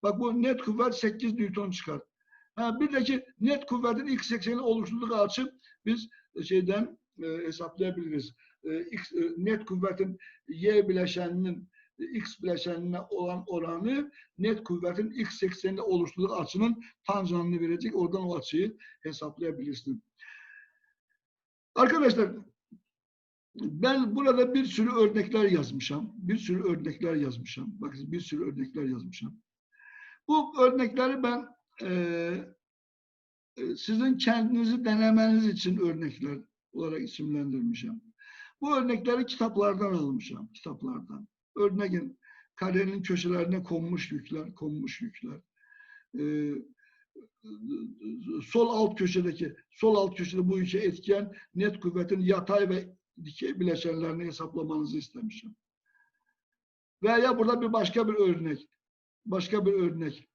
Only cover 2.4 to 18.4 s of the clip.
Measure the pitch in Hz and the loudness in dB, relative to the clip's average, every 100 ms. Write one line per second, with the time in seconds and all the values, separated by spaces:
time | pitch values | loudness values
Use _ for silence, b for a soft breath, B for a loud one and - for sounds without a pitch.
2.4 | b - 233 226 294 277 247 262 - _ | b -4 -2 2 2 2 2 0 -2 _
3.4 | 226 285 - 240 240 220 285 262 - 233 | 2 2 0 0 2 0 0 -2 -2 -4
4.4 | 190 240 254 226 190 233 233 220 202 226 | -2 0 0 0 0 -4 -2 2 2 2
5.4 | 262 - b b - 233 220 b b - | -6 -6 b b -2 -2 -2 b b -10
6.4 | 160 190 180 202 233 - _ _ 160 165 | 0 2 2 0 0 -6 _ _ -8 -6
7.4 | 170 160 165 170 185 175 165 151 127 - | -6 -6 -10 -2 -2 -2 -4 -4 -6 -14
8.4 | b b 156 - 339 208 180 - 165 170 | b b -8 -6 -6 -10 -6 -2 -2 -2
9.4 | 190 214 214 185 190 185 190 185 B B | -2 -2 -2 -2 -2 -2 -4 -4 B B
10.4 | - 160 196 214 190 185 180 175 175 180 | -12 -2 4 4 4 2 0 0 -2 0
11.4 | 185 175 - b b _ - 233 185 - | -2 -2 -10 b b _ -8 -6 -8 -8
12.4 | 185 170 175 170 175 180 185 202 180 180 | -4 -2 -4 -4 -4 -6 -4 -4 -4 -4
13.4 | 185 175 165 170 214 269 294 B B - | -4 -4 -4 -4 -2 -2 -4 B B -2
14.4 | 202 214 - 175 175 180 220 254 214 - | 0 0 -2 -2 -2 -2 -4 -2 -6 -2
15.4 | 190 180 190 190 - 180 170 - 190 - | -4 -2 -4 -2 0 0 0 -2 -2 -2
16.4 | 156 185 226 233 B B - 202 185 175 | -4 2 2 2 B B -2 0 0 0
17.4 | 170 175 165 175 233 190 175 185 185 170 | 0 0 0 0 -2 0 0 0 -2 -4